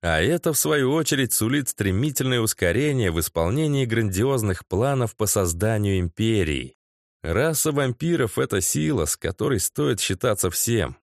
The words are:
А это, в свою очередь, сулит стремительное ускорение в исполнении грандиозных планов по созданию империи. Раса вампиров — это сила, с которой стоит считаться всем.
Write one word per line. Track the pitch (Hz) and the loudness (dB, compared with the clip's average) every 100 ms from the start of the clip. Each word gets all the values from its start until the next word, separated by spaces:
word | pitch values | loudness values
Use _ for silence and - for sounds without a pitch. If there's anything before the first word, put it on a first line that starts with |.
А | 85 80 | 2 2
это, | 110 175 175 | 2 0 0
в | 143 | 0
свою | 151 151 131 | 0 2 2
очередь, | 156 156 143 127 | 0 0 0 0
сулит | - 113 143 131 | 0 0 0 -2
стремительное | - 98 92 147 139 131 127 | -2 0 0 0 -2 0 0
ускорение | 110 - 87 92 147 135 101 | 0 0 0 2 0 2 0
в | 82 | 0
исполнении | 82 - 82 127 156 143 127 | -2 0 0 0 0 0 0
грандиозных | 113 110 92 127 135 107 92 - | 0 0 0 0 2 0 -2 -2
планов | 92 131 135 117 - | -2 0 0 -2 -2
по | |
созданию | 107 - 90 82 107 110 101 95 | 0 2 0 0 0 0 0 0
империи. | 87 - 110 110 82 69 64 _ _ _ _ _ | 0 0 0 2 0 -2 -6 _ _ _ _ _
Раса | 78 85 156 151 160 | -4 0 0 0 0
вампиров — | 143 135 120 165 170 117 - | 0 -2 -2 -2 0 0 0
это | 131 98 | 0 0
сила, | - 147 156 131 76 | 0 -2 0 0 0
с | - | -2
которой | - 90 110 117 | -4 -2 -2 0
стоит | - - 147 113 | -2 -2 -2 -2
считаться | - 98 131 104 92 | -2 -2 -2 0 -2
всем. | - - 117 71 62 | -2 0 0 0 -6